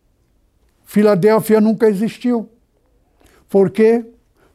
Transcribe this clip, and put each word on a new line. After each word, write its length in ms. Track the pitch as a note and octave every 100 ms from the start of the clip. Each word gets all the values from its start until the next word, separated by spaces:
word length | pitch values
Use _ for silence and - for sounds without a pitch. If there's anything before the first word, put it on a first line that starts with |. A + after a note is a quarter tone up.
| _ _ _ _ _ _ _ _
Filadélfia 760 | - G#3 G#3+ G3+ G#3 A3 - G#3+
nunca 260 | G#3+ G#3 A3
existiu. 600 | F#3+ A3 - B3 A#3 - _ _ _ _ _ _ _ _ _ -
Por 220 | G3 F#3
quê? 380 | F#3+ A3 A#3 A3+ _ _ _ _